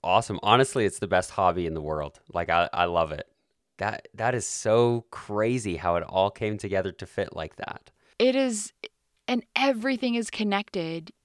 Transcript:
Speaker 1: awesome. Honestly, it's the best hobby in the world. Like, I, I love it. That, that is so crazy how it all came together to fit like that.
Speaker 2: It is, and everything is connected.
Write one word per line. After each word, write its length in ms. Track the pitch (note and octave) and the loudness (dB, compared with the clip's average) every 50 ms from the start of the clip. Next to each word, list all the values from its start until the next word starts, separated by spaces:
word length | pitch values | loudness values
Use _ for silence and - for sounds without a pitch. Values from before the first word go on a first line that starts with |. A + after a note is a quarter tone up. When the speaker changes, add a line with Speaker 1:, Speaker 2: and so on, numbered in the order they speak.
| - | 0
Speaker 1:
awesome. 360 | F2 F#2 G#2+ A2+ - G2+ E2+ | 2 4 4 2 0 -4 -2
Honestly, 440 | - G#2 A2+ B2+ - - - C3+ A2 | 4 6 6 6 6 4 2 0 0
it's 140 | G2 - - | 0 0 -4
the 80 | G#2 | -2
best 240 | F#2+ F#2+ F2+ F2+ - | 2 2 2 2 0
hobby 360 | - - F#2+ F2+ E2+ F#2 F2 | 0 2 2 2 2 2 -2
in 60 | E2 D#2+ | -2 -4
the 80 | D#2+ | -4
world. 380 | D2 D2+ D#2 D#2 D2 C#2+ - _ _ - D#2+ | -4 -4 -4 -4 -6 -6 -10 _ _ -8 -6
Like, 160 | E2+ E2+ E2 | -4 0 2
I, 200 | E2 F2 F2 - - | 2 2 2 2 2
I 120 | - F2 | 0 0
love 260 | F2 F2 E2+ E2 D2+ | 2 2 0 0 0
it. 160 | D2+ D2 - - _ _ _ _ _ _ _ _ _ | -4 -8 -10 -14 _ _ _ _ _ _ _ _ _
That, 300 | - G2 G#2+ G#2+ - - - - | -6 -4 -4 -4 -6 -12 -16 -8
that 200 | A2 A2+ A#2+ B2+ | -4 -2 -2 0
is 140 | A#2 - | -2 -4
so 580 | - - - - A2 G#2+ A#2 A#2+ A#2+ A#2 A#2 - _ | -6 -8 -4 0 2 4 4 4 4 2 0 -4 _
crazy 640 | - - - - G#2 G#2 A2 A#2 B2 B2+ G#2+ G2+ E2+ | -14 -16 -10 -4 -2 0 0 2 0 -2 -2 -4 -4
how 200 | D#2 - F2 F2 | -2 0 0 0
it 60 | E2+ D#2 | 0 -2
all 280 | - - F#2+ F#2+ G2+ | 0 2 2 2 2
came 260 | - - A2+ G#2+ G#2+ | 0 -2 -4 -4 -4
together 340 | G2+ - G2 G2 F#2+ F#2 F#2+ F2+ | -4 -4 -2 -2 -2 -2 -2 -6
to 120 | - F#2+ | -10 -14
fit 300 | - - - G2 - - | -8 -6 -6 -6 -4 -6
like 220 | E2 D#2 D#2 - | -8 -10 -10 -10
that. 340 | - - - - - - _ _ _ _ _ _ | -12 -12 -12 -12 -14 -18 _ _ _ _ _ _
Speaker 2:
It 180 | - A3+ B3+ B3+ | 2 2 4 4
is, 380 | C4+ C4+ B3+ A3+ G#3 G#3 - - _ - - _ _ _ _ _ _ _ | 2 0 0 -2 -4 -8 -10 -14 _ -20 -20 _ _ _ _ _ _ _
and 180 | - B3+ A#3+ - _ - | -4 -4 -4 -4 _ 0
everything 600 | - C4+ C#4 C4 A3 A3 C4+ C4 A#3+ C4 B3 A#3 | 2 2 2 2 0 -2 -2 -2 0 0 -2 0
is 140 | A#3 A3+ - | -2 -4 -4
connected. 840 | - - A3 G#3 G3 G3+ G#3 - - F#3+ E3 E3 E3 E3 D#3+ - - _ | -4 -2 0 0 0 -2 -2 -4 -6 -6 -4 -4 -6 -8 -10 -14 -20 _